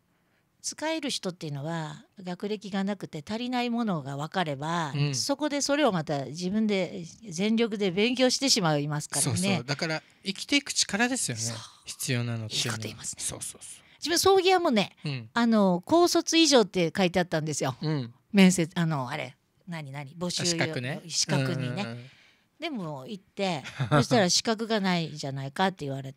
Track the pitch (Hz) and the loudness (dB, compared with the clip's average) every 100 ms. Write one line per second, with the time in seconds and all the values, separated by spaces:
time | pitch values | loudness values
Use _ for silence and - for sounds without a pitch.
0 | _ _ _ _ _ _ - - 302 320 | _ _ _ _ _ _ -12 -6 -4 -2
1 | 277 - 196 175 160 143 147 165 156 151 | -4 -4 -6 -8 -8 -6 -6 -6 -6 -10
2 | - - 185 180 202 208 202 196 196 202 | -20 -16 -10 -8 -6 -6 -6 -4 -4 -4
3 | 175 160 143 220 247 254 240 233 233 170 | -8 -10 -8 -6 -4 -2 -2 -2 -2 -2
4 | 135 139 151 196 160 135 151 170 156 143 | -4 -6 -4 -2 -2 -2 -4 -2 -2 0
5 | 147 135 - 277 294 285 269 285 285 185 | 0 0 -2 -2 -2 -2 0 2 2 2
6 | 151 143 135 156 180 214 220 196 180 202 | -2 -4 -4 -6 -4 0 0 0 -2 -6
7 | 165 - 226 160 208 226 233 208 202 175 | -12 -16 -10 -2 0 2 0 0 0 2
8 | 226 247 254 240 277 247 170 151 147 147 | 2 4 2 4 2 4 4 2 0 -4
9 | - 156 147 120 185 117 120 139 165 156 | -4 -2 0 0 0 0 -2 -4 -4 -6
10 | - _ 190 196 - 285 - - - 196 | -8 _ -8 -6 0 0 0 -2 -2 0
11 | 240 254 - 113 113 113 - - - - | 0 0 -4 -4 -6 -8 -12 -18 -16 -8
12 | - 123 120 117 110 - 120 110 110 110 | -2 -2 -2 -4 -6 -4 -4 -4 -8 -10
13 | - - - - - - - - _ - | -12 -8 -8 -8 -12 -14 -18 -20 _ -10
14 | 285 339 381 392 359 370 349 220 170 - | -2 4 6 6 6 4 4 2 0 -4
15 | 160 135 113 - 233 220 196 175 - 330 | -8 -6 -4 0 4 6 6 4 4 6
16 | 349 339 320 330 320 269 196 185 165 175 | 6 4 2 4 6 6 4 2 0 2
17 | 185 185 175 160 156 143 139 127 151 151 | 2 2 0 0 -2 -2 -4 -2 -2 -2
18 | 120 - _ 202 185 180 165 - 165 151 | -4 -10 _ 8 8 8 0 0 0 0
19 | 127 151 127 - _ _ - 165 143 139 | -4 -6 -10 -14 _ _ -14 -12 -10 -12
20 | 139 165 180 - 175 170 - 156 123 170 | -12 -8 -6 -2 -2 0 -2 -2 -6 -8
21 | 165 - - 143 131 127 127 160 117 120 | -6 -4 0 0 0 -2 -4 -4 -6 -10
22 | 127 - _ _ _ - 330 262 165 143 | -16 -20 _ _ _ -12 -8 -6 -8 -10
23 | 131 208 _ - 196 160 - - 120 147 | -10 -14 _ -4 -2 -2 -6 -6 2 2
24 | 127 247 180 - - 220 226 220 190 180 | 4 4 4 2 0 -2 0 0 0 0
25 | 156 147 143 135 135 143 190 185 143 135 | -2 -6 -8 -6 -6 0 0 0 -6 -6
26 | 135 | -10